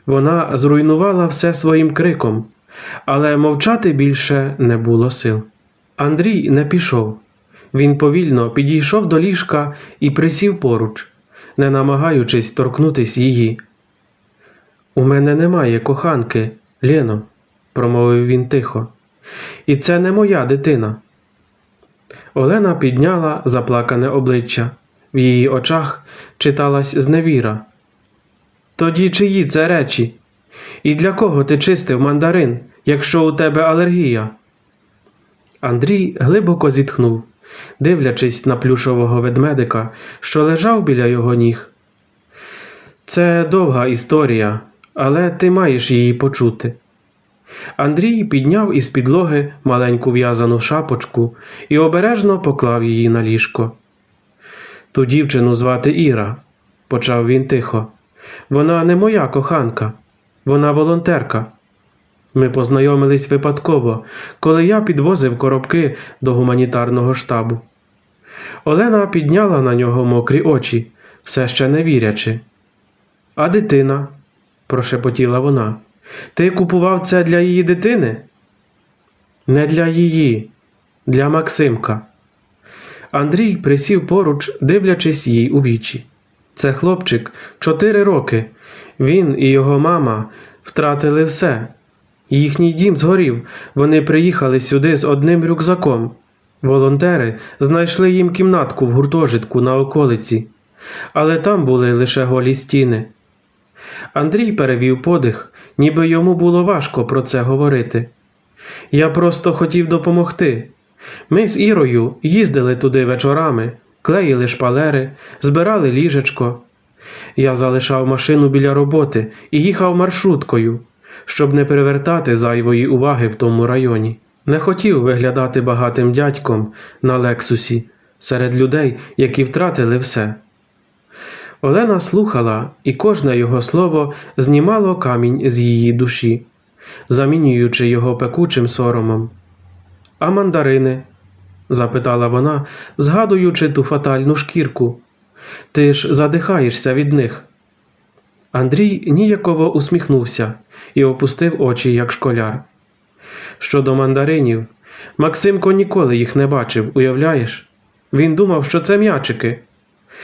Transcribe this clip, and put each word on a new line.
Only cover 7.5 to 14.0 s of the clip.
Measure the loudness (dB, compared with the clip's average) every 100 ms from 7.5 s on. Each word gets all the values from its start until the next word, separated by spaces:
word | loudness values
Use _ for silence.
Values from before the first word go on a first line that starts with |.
| _ -6
Він | 0 2 2
повільно | 2 2 2 0 0
підійшов | 0 0 0 0 0 0
до | 0
ліжка | 0 -2 -2 -4 -4 -10 -18 -4
і | -2
присів | 0 0 0 -2 0
поруч, | -2 0 -4 -8 -18 _ _ -20 -8 -2
не | 0
намагаючись | 2 0 0 0 0 0 -2 -2
торкнутись | -4 -2 0 0 0 -2 0
її. | 0 2 0 -4 -12 _ _ _